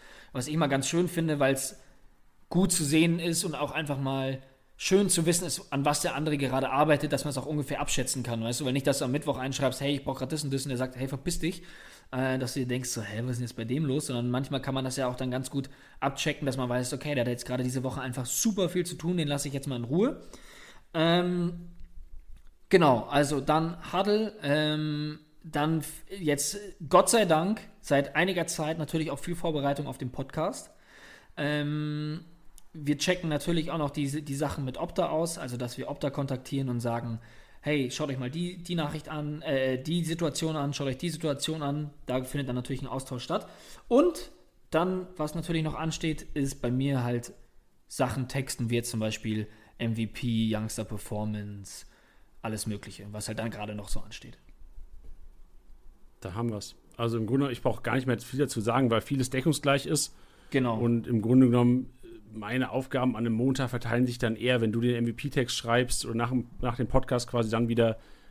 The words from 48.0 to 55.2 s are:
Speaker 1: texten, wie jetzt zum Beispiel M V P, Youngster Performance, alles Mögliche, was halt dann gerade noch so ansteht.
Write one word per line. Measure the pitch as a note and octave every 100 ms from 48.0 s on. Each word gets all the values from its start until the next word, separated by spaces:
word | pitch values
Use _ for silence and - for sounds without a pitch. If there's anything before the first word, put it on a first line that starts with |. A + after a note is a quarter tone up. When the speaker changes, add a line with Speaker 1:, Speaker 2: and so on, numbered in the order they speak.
| C3 A#2+ B2
Speaker 1:
texten, | C#3 C3 - A2+
wie | A#2+
jetzt | A#2
zum | A2
Beispiel | A2 G#2+ A2 G#2+ G#2 - - -
M | A#2 A2+
V | A2
P, | - B2 A2+ A2+
Youngster | G#2+ A2 -
Performance, | G#2+ G#2 - G#2+ G#2+ G#2 G#2 G2+ F#2+ - - - _ - - -
alles | A#2 G#2+ A2
Mögliche, | G#2 - - G#2
was | G#2+ A2
halt | A2
dann | A2+
gerade | G#2+ G#2
noch | G#2 G2+
so | -
ansteht. | - - - - - - - - - - - -